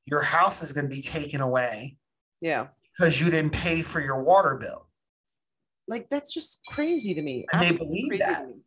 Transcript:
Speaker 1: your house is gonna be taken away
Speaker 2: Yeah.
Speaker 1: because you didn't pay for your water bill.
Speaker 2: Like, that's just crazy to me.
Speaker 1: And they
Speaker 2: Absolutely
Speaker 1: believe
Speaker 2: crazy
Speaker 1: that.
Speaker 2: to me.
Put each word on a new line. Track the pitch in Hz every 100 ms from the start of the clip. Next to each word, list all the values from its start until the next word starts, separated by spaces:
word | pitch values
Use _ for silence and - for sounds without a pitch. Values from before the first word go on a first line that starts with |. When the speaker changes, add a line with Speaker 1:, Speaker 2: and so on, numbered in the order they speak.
| -
Speaker 1:
your | 147
house | - 160 196 -
is | 156
gonna | 139 143
be | 135
taken | - 160 147 139
away | 131 127 123 107 135 - _ _ _ _
Speaker 2:
Yeah. | 165 131 127 _ _ -
Speaker 1:
because | 170 139
you | 170
didn't | 160 151
pay | - 175 165
for | 156 165
your | 139 131
water | 135 190 160 131
bill. | 92 - - _ _ _ _ _ _ _ _ _ -
Speaker 2:
Like, | 233 -
that's | 285 -
just | 330 - - -
crazy | - 311 339 208 156
to |
me. | 151 127 -
Speaker 1:
And | 175
they | 175
Speaker 2:
Absolutely | 165 156
Speaker 1:
believe | 180 285
Speaker 2:
crazy | 196 -
Speaker 1:
that. | -
Speaker 2:
to | -
me. | -